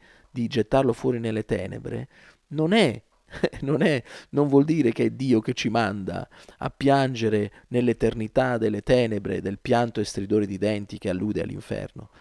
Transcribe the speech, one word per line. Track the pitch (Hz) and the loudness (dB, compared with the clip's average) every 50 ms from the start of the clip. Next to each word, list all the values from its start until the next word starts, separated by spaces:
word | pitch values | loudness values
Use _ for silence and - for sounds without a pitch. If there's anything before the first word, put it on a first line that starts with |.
| _ - - _ _ _ | _ -20 -20 _ _ _
di | - 123 117 | -6 -4 -4
gettarlo | - - 117 104 - - 135 135 123 | 0 0 0 0 2 2 2 2 2
fuori | 110 - - 131 123 117 | 0 0 0 -2 -2 -2
nelle | 113 110 107 107 110 | -2 -4 -4 -4 -2
tenebre, | - - 92 92 95 101 113 - - 120 117 131 - _ - - - - _ _ - | -2 -4 -4 -4 -6 -10 -10 -10 -8 -8 -8 -10 -12 _ -20 -20 -20 -20 _ _ -8
non | 147 151 156 165 | -4 -2 0 2
è, | 208 233 196 131 107 113 - _ _ _ _ _ | 4 4 4 4 2 -2 -8 _ _ _ _ _
<laughs> | - - - - - - | -6 -4 -4 -4 -2 -4
non | - 135 151 127 | -4 -2 0 2
è, | 175 185 147 120 - - - - - _ | 2 2 2 0 -2 -6 -16 -20 -14 _
non | - 139 147 143 | 0 0 2 6
vuol | 135 139 143 | 6 6 6
dire | 160 165 160 135 113 | 6 4 2 2 2
che | - - 120 | 2 2 0
è | 117 | 0
Dio | 113 120 135 135 117 110 | 0 -2 0 2 2 2
che | - - | 2 0
ci | 123 - - 120 | -2 -2 -2 0
manda | 107 117 110 98 104 101 95 87 90 95 - - - - - - - - | 0 0 0 0 -2 -4 -6 -6 -8 -8 -8 -12 -14 -20 -20 -20 -12 -8
a | 127 131 | -8 -8
piangere | - - 131 139 139 139 135 131 127 113 113 107 107 104 104 101 - - - - | -4 0 2 4 4 4 2 0 0 0 0 2 2 0 0 -2 -8 -14 -10 -4
nell'eternità | - 123 123 120 110 - 120 110 - 117 110 107 - 131 131 127 123 | -2 0 2 2 2 2 0 0 0 -2 -6 -2 0 0 0 0 0
delle | 113 113 107 104 104 | 0 0 -2 -2 -2
tenebre, | - - 131 123 120 113 110 101 98 104 98 92 | 0 2 2 4 2 2 0 -2 -4 -4 -4 -4
del | 90 98 98 - | -4 -4 -6 -4
pianto | - 123 120 117 120 110 - 110 | -2 0 2 2 2 0 -2 -4
e | 104 | -4
stridore | - - 104 101 98 - - 101 | -4 -4 -6 -2 0 2 2 2
di | 92 98 92 | 0 -2 -2
denti | 101 107 107 104 104 - 110 107 | 0 0 0 -2 -6 -10 -10 -8
che | - 101 | -4 -4
allude | 92 90 101 107 101 90 | -2 -2 -2 -2 -2 -2
all'inferno, | - - 95 95 - - 107 104 98 98 - - 110 - _ - | -4 -6 -8 -10 -8 -6 -6 -6 -6 -8 -12 -16 -18 -18 _ -20